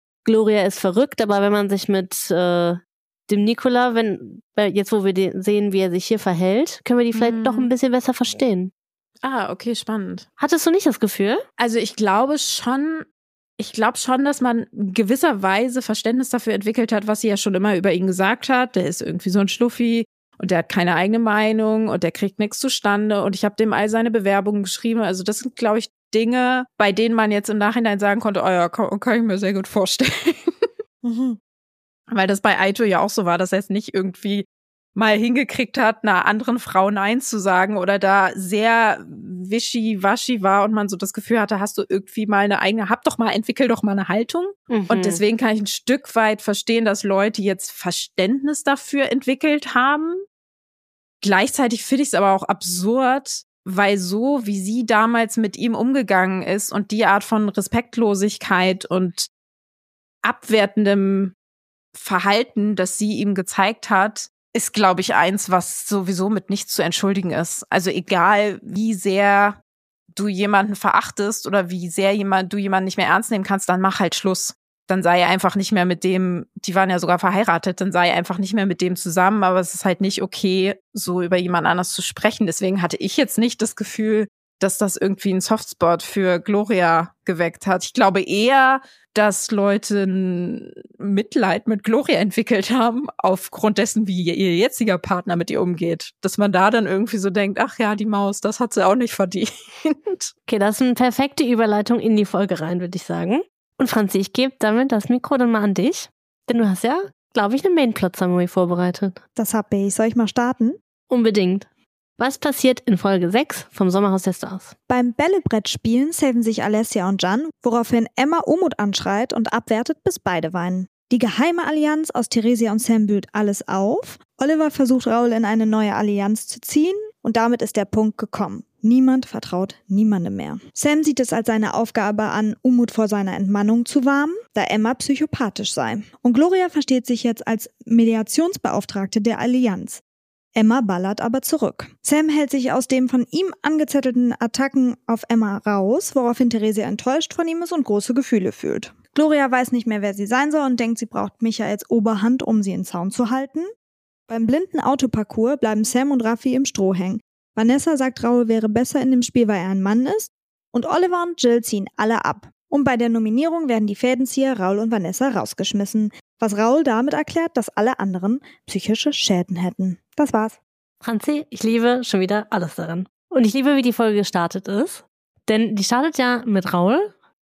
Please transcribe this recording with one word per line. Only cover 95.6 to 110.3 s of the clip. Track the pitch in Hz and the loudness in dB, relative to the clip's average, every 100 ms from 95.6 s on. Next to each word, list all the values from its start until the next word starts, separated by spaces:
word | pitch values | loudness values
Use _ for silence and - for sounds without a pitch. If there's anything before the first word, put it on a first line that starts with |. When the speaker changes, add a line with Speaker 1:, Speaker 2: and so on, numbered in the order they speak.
Speaker 2:
umgeht. | 180 170 170 165 - - | -2 -2 -4 -4 -8 -8
Dass | 190 - | -4 0
man | 208 | 2
da | 180 196 | 4 4
dann | 226 190 | 4 2
irgendwie | 190 220 220 | 0 -2 -2
so | 196 | -2
denkt, | 185 202 202 | 0 0 0
„Ach | 247 - | -2 0
ja, | 214 214 | -2 -2
die | 214 | -2
Maus, | 202 202 202 | 0 0 -2
das | 233 - | -4 -2
hat | 233 | -2
sie | - 185 | 2 4
auch | 233 | 4
nicht | 233 | 0
verdient.“ | - 190 185 220 - - - | -2 -2 -2 -4 -6 -18 -6
<laughs> | 311 302 415 370 - - - | -2 -2 -4 -6 -8 -12 -4
Speaker 1:
Okay, | 214 | 0
das | 202 208 | 2 2
ist | |
eine | 254 | 2
perfekte | 240 254 233 277 - | 2 2 2 -2 0
Überleitung | 262 233 226 208 208 240 | 2 2 4 2 2 0
in | 220 214 | 4 2
die | 202 | 2
Folge | 185 196 165 | 0 0 -2
rein, | 156 175 | -2 -4
würde | 175 180 | -4 -8
ich | |
sagen. | - 170 170 254 - _ _ - | -6 -4 -2 -2 -2 _ _ -2
Und | 262 | 0
Franzi, | 226 202 190 | 2 0 0
ich | 196 | -2
gebe | - 262 - | -2 -2 0
damit | 214 220 269 | 0 2 2
das | 220 - | 0 0
Mikro | 247 - 277 | -2 0 0
dann | 240 | 2
mal | 226 | 2
an | 208 | 2
dich. | 185 220 - - _ _ _ - | 2 0 -2 -8 _ _ _ -2
Denn | 233 | 2
du | 214 | 2
hast | 185 | 2
ja, | 226 320 392 - _ | 0 -2 -4 -12 _
glaub | - 202 | -2 0
ich, | 262 381 | 2 2
einen | 339 | 4
Main-Plot-Summary | 254 220 180 - 180 180 180 | 2 2 -2 0 0 2 2
vorbereitet. | - 175 175 180 175 196 - - | 2 0 2 0 -2 -4 -6 -10
Speaker 3:
Das | - 220 | -6 -2
hab | 220 208 | -2 -2
ich. | 202 196 196 | -2 0 0
Soll | 226 | 0
ich | 233 | 2
mal | |
starten? | 220 | 0